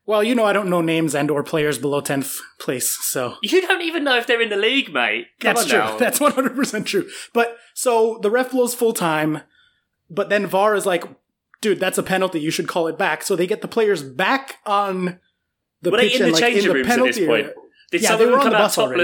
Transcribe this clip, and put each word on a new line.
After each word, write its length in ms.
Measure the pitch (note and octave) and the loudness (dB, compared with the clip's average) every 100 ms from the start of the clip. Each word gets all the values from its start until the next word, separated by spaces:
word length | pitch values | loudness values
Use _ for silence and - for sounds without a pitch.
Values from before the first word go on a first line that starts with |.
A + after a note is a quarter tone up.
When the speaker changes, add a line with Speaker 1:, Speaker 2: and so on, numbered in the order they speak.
Speaker 1:
Well, 180 | - G#3+ | -2 2
you 100 | G#3+ | 2
know, 100 | B3 | 4
I 80 | G#3+ | 4
don't 160 | F#3+ - | 2 2
know 120 | F3 | 0
names 340 | E3 D#3+ D#3+ | 2 0 0
and 160 | C#3+ D3 | 0 0
or 120 | D3 | 0
players 340 | C#3+ D#3+ D3+ C3 | -2 0 0 -2
below 220 | C#3+ C#3+ | -2 -2
tenth 380 | C#3 C#3 C3 - - - | -2 -4 -4 -8 -14 -10
place, 320 | - B2+ - - | -6 -4 -4 -4
so. 340 | - C#3+ B2 - | -4 -4 -6 -6
Speaker 2:
You 200 | - F4+ F#4 | 0 0 2
don't 160 | F#4 | -2
even 200 | E4 E4 | -2 -4
know 120 | C#4+ B3 | 0 0
if 80 | A#3 | 0
they're 140 | A#3 | 0
in 80 | A3+ | 0
the 60 | G3+ | 0
league, 360 | A3 C4+ G#3 | 0 0 -2
mate. 360 | C#3 A2+ A2 - - | 0 0 -2 -6 -4
Come 140 | G#3+ | 0
Speaker 1:
That's 80 | A#3 | 0
Speaker 2:
on 60 | F#3 | 2
Speaker 1:
true. 100 | A3+ | 2
Speaker 2:
now. 180 | A2 A3 | 2 0
Speaker 1:
That's 240 | A#3 - | 0 2
one 120 | D4 | 2
hundred 240 | - C4 B3+ | 2 -2 -2
percent 300 | C4+ G#3 - | -4 -4 -2
true. 220 | G3+ - - - | -2 -4 -10 -4
But, 240 | A#3 A#3 - - | -2 -2 -4 -16
so, 460 | - B3+ A#3 A3+ A3 | -4 2 4 2 0
the 100 | G3+ | 0
ref 180 | A#3+ B3+ | 0 0
blows 240 | C4 A#3+ | 0 0
full 180 | - A3+ | 2 0
time, 500 | A3+ E3+ D#3 D#3 D3+ - _ _ _ _ _ - | 2 0 0 0 -2 -8 _ _ _ _ _ -10
but 180 | E3+ G3 | -6 -2
then 180 | G#3 F#3 | 0 0
var 280 | F#3+ G#3+ | 2 2
is 100 | G3+ | 2
like, 200 | F#3+ F3 - - _ _ _ _ | 0 -2 -4 -18 _ _ _ _
"Dude, 180 | G#3+ E3+ | 0 0
that's 180 | F#3 G#3+ | 0 -2
a 40 | |
penalty. 380 | - F#3 F#3 F3 | 0 0 0 -2
You 100 | D3+ | -4
should 160 | D#3 E3 | -4 -2
call 200 | F3+ E3 | -2 -2
it 100 | E3 | 0
back." 240 | F#3 D#3 | -2 -2
So 140 | - F#3 | -2 -2
they 100 | F#3 | 0
get 160 | G#3+ | -2
the 60 | - | -4
players 340 | A#3 G#3+ F#3 | 0 2 0
back 540 | C3+ B2+ G3+ C4 - - G#3+ | -4 -2 0 0 -4 -10 -2
on 540 | G3+ G3+ F#3 F3+ F3+ _ _ _ _ _ _ | -2 -2 -2 -4 -6 _ _ _ _ _ _
the 80 | F3 | -2
Speaker 2:
Were 60 | G#3 | 0
they 100 | G#3+ | 2
Speaker 1:
pitch 80 | B3 | 0
Speaker 2:
in 60 | |
Speaker 1:
and, 80 | F3 | 2
Speaker 2:
the 20 | |
Speaker 1:
like, 80 | E3 | 2
Speaker 2:
changing 200 | - G3+ | 2 2
Speaker 1:
in 40 | G3+ | 2
the 60 | |
Speaker 2:
rooms 120 | C#3 B2 | 0 0
at 20 | |
this 60 | - B2+ A#2 | 0 0 0
Speaker 1:
penalty 100 | D#3+ | 0
Speaker 2:
point? 180 | A2+ | 0
Speaker 1:
area. 100 | G#2 - - _ _ | -2 -10 -20 _ _
Speaker 2:
Did 100 | E3+ | 0
Speaker 1:
Yeah, 60 | G#3 | 2
Speaker 2:
some 100 | A3 | 4
Speaker 1:
they 60 | |
Speaker 2:
of 60 | A#3+ | 4
Speaker 1:
were 60 | B3+ | 4
Speaker 2:
them 20 | |
Speaker 1:
on 40 | C4+ | 4
Speaker 2:
come 60 | |
Speaker 1:
the 40 | G#3+ | 4
Speaker 2:
out 40 | |
Speaker 1:
bus 160 | G3+ - | 2 2
already. 140 | - E3+ | 0 0